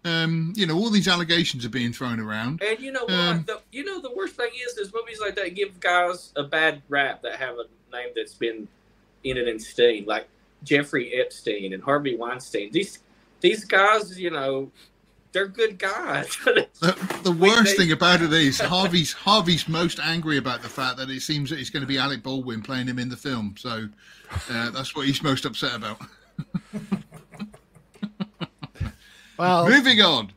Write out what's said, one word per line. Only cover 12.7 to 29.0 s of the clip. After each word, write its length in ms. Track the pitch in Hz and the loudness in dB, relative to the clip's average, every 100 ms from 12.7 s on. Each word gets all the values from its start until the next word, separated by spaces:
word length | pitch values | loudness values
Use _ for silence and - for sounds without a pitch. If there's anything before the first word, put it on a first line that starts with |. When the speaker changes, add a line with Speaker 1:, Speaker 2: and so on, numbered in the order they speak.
Speaker 2:
These, 260 | 160 202 - _ _ _ _ | -4 -4 -10 _ _ _ _
these 240 | 180 214 | 2 2
guys, 540 | 202 196 202 214 180 185 | 2 6 6 4 0 -6
you 120 | 175 | -6
know, 400 | 156 135 135 135 _ - _ _ _ _ | -2 -2 -2 -6 _ -20 _ _ _ _
they're 140 | 185 196 | -2 -2
good 300 | 208 220 185 | 0 0 0
guys. 580 | 196 208 349 143 - - | -4 -4 -4 -4 -4 0
<laughs> 40 | 254 240 - _ | 4 4 2 _
Speaker 1:
The, 400 | 175 185 190 - | 0 2 -6 -2
the 80 | 185 | 0
Speaker 2:
We, 200 | 170 190 | 6 6
Speaker 1:
worst 260 | 233 202 196 | 8 6 6
Speaker 2:
they 80 | |
Speaker 1:
thing 80 | 175 | 4
about 280 | 156 175 180 | 4 6 6
it 100 | 165 | 6
is 260 | 160 143 131 | 4 4 2
Speaker 2:
<laughs> 0 | |
Speaker 1:
Harvey's, 520 | 196 180 190 175 147 | 0 2 2 2 0
Harvey's 560 | - 196 214 175 165 - | -2 4 4 4 0 0
most 320 | 160 170 - | 0 0 -2
angry 380 | 156 165 156 143 | -2 -2 0 -2
about 240 | 127 120 | -2 -6
the 60 | 117 | -8
fact 280 | - 131 123 | -6 -4 -4
that 120 | 131 | -8
it 100 | 131 | -8
seems 300 | - 151 135 | -4 -2 -2
that 80 | 156 | -6
it's 100 | 127 | -6
gonna 160 | 151 135 | -6 -2
be 120 | 139 | 0
Alec 240 | 135 127 | 0 -2
Baldwin 400 | 131 135 123 110 | -6 -6 -6 -8
playing 240 | 104 131 123 | -6 -4 -4
him 100 | 123 | -4
in 100 | 123 | -6
the 60 | 117 | -6
film. 380 | 135 123 104 98 | -6 -4 -6 -8
So, 280 | 127 113 107 - - - - - - | -8 -8 -8 -14 -20 -20 -10 -10 -6
uh, 200 | 117 117 | -4 -4
that's 260 | 123 135 151 | -6 -8 -2
what 100 | 139 | -2
he's 160 | 139 | 0
most 220 | 151 131 | 0 0
upset 320 | 135 110 143 120 | -2 -4 -4 -4
about. 240 | 107 110 - _ _ - - - - | -8 -10 -16 _ _ -14 -8 -10 -8
<laughs> 80 | 208 - 196 - - _ - 208 - _ - _ - 208 _ - _ 170 _ 143 - 107 - | -14 -6 -8 -8 -20 _ -16 -16 -16 _ -20 _ -14 -14 _ -12 _ -14 _ -20 -8 -8 -8